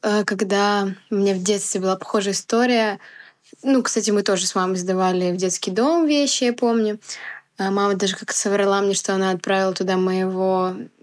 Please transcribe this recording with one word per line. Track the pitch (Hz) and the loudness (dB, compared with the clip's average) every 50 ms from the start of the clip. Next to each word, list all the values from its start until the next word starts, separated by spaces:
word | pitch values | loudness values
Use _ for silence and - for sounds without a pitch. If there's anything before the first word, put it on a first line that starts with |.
э, | - 214 208 214 202 | -2 0 0 0 0
когда | - 208 190 214 190 202 202 202 208 202 202 196 190 190 - _ _ | 0 -2 -2 -2 0 2 2 2 2 2 0 0 -2 -4 -8 _ _
у | 220 | -2
меня | 202 196 202 190 | 0 2 2 2
в | 185 180 | 0 0
детстве | 190 208 196 - - - 196 | 0 -2 -2 -2 -4 -4 -2
была | 185 190 185 | -2 -2 -2
похожая | 190 - - - 214 196 202 196 | -2 -4 -2 -2 -2 0 0 -4
история. | - - - 226 226 247 247 247 226 220 214 196 190 - - - - - - _ _ _ _ - _ - | -4 -2 0 0 2 2 2 2 2 2 0 -2 -6 -12 -20 -20 -20 -20 -20 _ _ _ _ -20 _ 0
Ну, | 269 269 254 - | 2 2 2 2
кстати, | - - 226 202 220 | 0 -2 -2 0 2
мы | 208 208 202 | 0 2 2
тоже | 202 196 180 185 | 2 0 0 0
с | - - | -2 -2
мамой | 196 185 185 190 | 0 0 0 -2
сдавали | 185 180 185 185 185 185 185 185 180 180 180 | -2 -2 -2 0 2 2 2 2 2 0 0
в | 175 | 0
детский | 185 185 185 180 - - 196 | 0 -2 -2 -2 -2 -4 -2
дом | 185 214 240 294 330 339 330 | 0 2 2 4 4 4 4
вещи, | 294 302 294 285 262 - - 254 | 4 4 2 2 2 0 0 0
я | 240 240 | 0 0
помню. | 240 247 233 233 226 214 214 208 214 - - - - - - - - _ _ _ - | 2 0 2 2 2 2 0 -2 -4 -10 -16 -16 -14 -14 -14 -16 -16 _ _ _ -6
А | 196 196 | -4 -2
мама | 196 202 202 202 202 | 0 2 2 2 2
даже | 185 202 190 190 | 0 0 -2 -2
как-то | - 202 - - | -4 -8 -6 -4
соврала | - - 214 196 202 202 196 196 202 | -2 0 0 0 2 2 2 2 2
мне, | 202 196 196 | 2 0 0
что | - - - 196 | -2 -2 -2 -2
она | 190 190 190 | 0 0 0
отправила | 185 175 - - 196 190 190 190 180 | -2 -2 -2 -2 0 2 0 0 0
туда | - 190 185 190 | -2 -2 0 0
моего | 185 185 185 185 190 185 190 185 185 190 190 185 185 185 185 185 202 240 - _ _ | 2 2 0 0 0 -2 -2 -2 0 0 0 2 2 0 -2 -4 -8 -12 -16 _ _